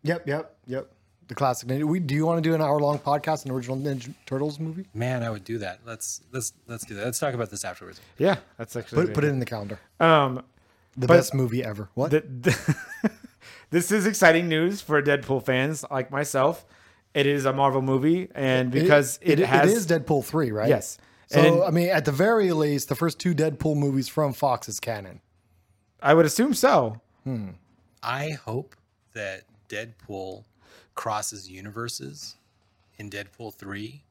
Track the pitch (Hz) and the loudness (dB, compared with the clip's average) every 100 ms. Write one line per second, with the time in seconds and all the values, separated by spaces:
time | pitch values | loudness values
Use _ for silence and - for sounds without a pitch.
0 | 147 170 165 147 - _ - 127 - _ | -4 -6 -4 -6 -6 _ -10 -10 -10 _
1 | _ _ _ 113 139 123 120 131 151 180 | _ _ _ -2 0 0 -4 -4 -2 -2
2 | 160 143 160 170 160 165 156 147 143 147 | 0 0 0 0 0 0 2 2 2 0
3 | 143 147 151 156 139 131 120 131 143 135 | 0 -2 0 -4 -4 -8 -6 -6 -4 -6
4 | 120 151 - 135 147 147 160 160 190 107 | -8 -18 -8 -4 -4 -6 -8 -8 -12 -6
5 | 120 127 117 107 95 113 98 90 117 113 | -4 -2 -4 -8 -8 -8 -8 -12 -16 -12
6 | - - _ 127 117 _ - 117 - 101 | -10 -12 _ -8 -8 _ -16 -14 -12 -8
7 | 113 120 147 123 110 101 98 90 90 87 | -6 -4 -4 -4 -8 -8 -12 -12 -18 -20
8 | - _ 160 190 - _ 117 120 110 131 | -20 _ -2 -2 -6 _ -10 -10 -4 -2
9 | 175 107 147 135 120 113 104 104 _ _ | 0 0 0 0 -4 -8 -10 -12 _ _
10 | 165 160 139 127 - _ _ _ _ - | 4 6 4 -2 -12 _ _ _ _ -6
11 | 127 170 170 139 127 117 120 104 104 - | 6 6 6 -2 0 -2 -4 -8 -10 -4
12 | 131 151 151 131 123 117 - 143 - - | 0 0 -2 -2 0 0 0 -2 -4 -4
13 | - - - _ - - - 165 175 208 | -4 -4 -20 _ -20 -20 -2 -2 2 2
14 | 196 214 175 160 175 156 170 202 - 147 | 0 4 6 6 4 2 0 -2 0 0
15 | 143 139 131 135 - 127 135 156 - 135 | 2 0 0 -4 0 0 0 -4 -6 -6
16 | 127 139 147 139 135 170 - _ _ _ | -4 -6 -4 2 0 0 -12 _ _ _
17 | _ - 139 143 135 131 139 135 131 135 | _ 0 2 2 0 2 2 2 0 2
18 | 147 175 185 - 135 127 127 131 170 147 | 2 0 -2 -4 0 2 2 2 6 4
19 | 135 - 175 151 127 135 151 226 175 165 | 4 -4 0 2 4 4 6 4 2 0
20 | 131 147 120 156 139 107 113 123 - - | 2 0 0 -2 -2 0 2 0 0 -14
21 | _ _ _ 147 156 170 185 165 175 175 | _ _ _ 6 6 6 4 2 2 2
22 | 151 139 196 226 196 160 151 143 - 139 | 0 2 4 4 4 2 2 0 -2 0
23 | 165 - 185 156 156 143 160 147 143 135 | 0 0 -2 2 0 0 -2 0 0 0
24 | 127 - 147 123 143 123 - 101 - 110 | -2 -2 -2 0 0 0 -4 -10 -8 -8
25 | 95 90 _ _ _ _ _ _ _ _ | -10 -18 _ _ _ _ _ _ _ _
26 | 139 160 156 - 240 - 254 190 120 110 | 4 6 6 4 0 4 4 4 2 -6
27 | _ _ - 123 98 - _ _ _ _ | _ _ -8 -8 -8 -16 _ _ _ _
28 | - 127 151 147 - 117 - _ _ _ | -8 -6 -6 -8 -8 -8 -10 _ _ _
29 | _ 113 101 95 _ _ _ 104 117 110 | _ -10 -10 -10 _ _ _ -10 -10 -16
30 | - 98 95 95 110 _ _ - _ - | -14 -12 -10 -14 -20 _ _ -20 _ -10
31 | - 107 101 104 95 92 101 104 117 - | -6 -4 -6 -12 -18 -16 -14 -12 -10 -10
32 | 135 147 - - _ _ _ _ _ _ | -12 -14 -18 -20 _ _ _ _ _ _
33 | 104 101 104 _ 113 - 101 98 107 139 | -14 -12 -14 _ -18 -16 -14 -12 -12 -16
34 | _ | _